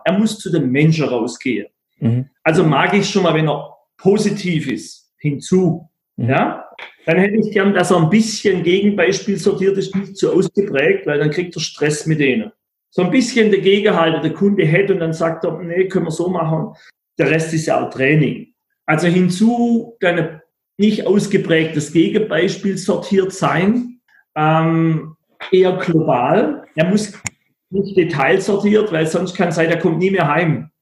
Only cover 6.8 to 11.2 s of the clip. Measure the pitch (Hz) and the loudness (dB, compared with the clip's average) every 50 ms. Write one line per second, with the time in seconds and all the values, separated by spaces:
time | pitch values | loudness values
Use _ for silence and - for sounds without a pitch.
6.8 | - - - _ _ 160 170 185 196 208 208 220 - - - 202 196 202 196 - | -20 -20 -20 _ _ 0 2 2 2 2 2 0 0 0 0 2 2 2 2 2
7.8 | - - 185 170 160 160 208 226 220 - - - - 202 180 170 160 170 185 202 | 2 2 2 2 4 4 4 2 2 0 -2 -2 0 0 0 0 2 2 2 2
8.8 | 208 208 196 180 170 - - - - 208 196 165 - 202 - - 190 196 196 196 | 2 2 2 2 2 0 0 -2 -2 -4 -4 0 0 0 0 2 0 0 0 0
9.8 | 185 - - 196 196 - - - - - - 180 196 185 - 208 - - 135 135 | -2 -4 -4 -6 -6 -8 -4 -2 0 2 2 2 0 0 0 -2 -2 0 0 2
10.8 | 147 175 196 190 - 151 147 147 | 2 2 2 0 -2 -2 -2 0